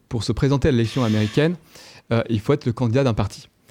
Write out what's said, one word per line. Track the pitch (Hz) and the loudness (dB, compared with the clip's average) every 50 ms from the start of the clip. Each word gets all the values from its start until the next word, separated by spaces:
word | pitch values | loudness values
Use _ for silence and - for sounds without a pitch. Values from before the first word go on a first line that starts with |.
| _ - | _ -8
pour | - 113 - | -6 -6 -4
se | - | -4
présenter | 113 - 151 135 139 135 131 165 | -2 0 0 0 0 2 2 2
à | |
l'élection | 131 117 117 110 - 135 123 | 2 2 2 0 0 -2 0
américaine, | 110 107 107 107 107 - 147 147 165 180 - _ _ - - - - - - _ - | 0 2 2 0 0 2 2 0 0 0 -4 _ _ -20 -20 -20 -20 -20 -20 _ -2
euh, | 117 117 - - | -2 -2 0 0
il | 113 104 | -2 -4
faut | - - 143 | 0 0 0
être | 143 - | 0 0
le | 127 113 | -4 -4
candidat | - 127 117 107 135 139 | -2 -2 0 2 2 2
d'un | 127 107 | 2 0
parti. | - 104 101 - - - - _ _ _ _ | 0 -2 -4 -4 -12 -20 -20 _ _ _ _